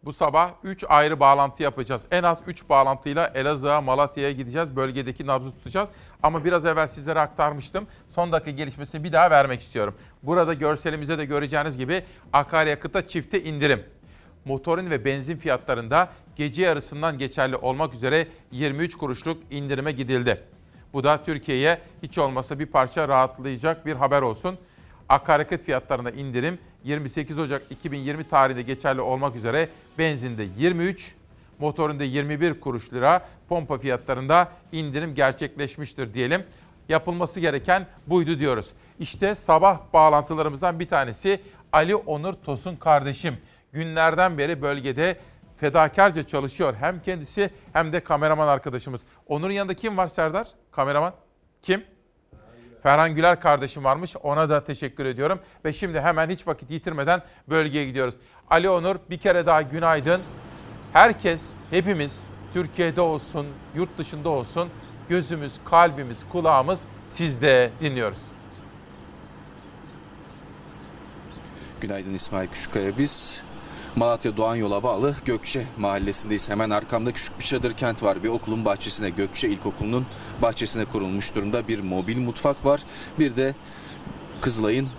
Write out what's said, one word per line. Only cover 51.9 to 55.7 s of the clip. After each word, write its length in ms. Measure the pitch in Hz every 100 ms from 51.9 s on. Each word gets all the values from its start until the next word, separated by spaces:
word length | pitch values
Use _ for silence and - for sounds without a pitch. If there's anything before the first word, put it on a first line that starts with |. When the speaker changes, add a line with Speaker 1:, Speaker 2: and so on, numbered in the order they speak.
| _ _ _ _ - - - - -
Speaker 1:
Ferhan 320 | 139 147 165
Güler 260 | 156 170 170
kardeşim 440 | 165 147 135 -
varmış. 320 | 135 139 175 -
Ona 280 | 147 147 156
da 140 | 151
teşekkür 420 | 143 139 135 - 135
ediyorum. 340 | 123 147 185 - -
Ve 80 | 156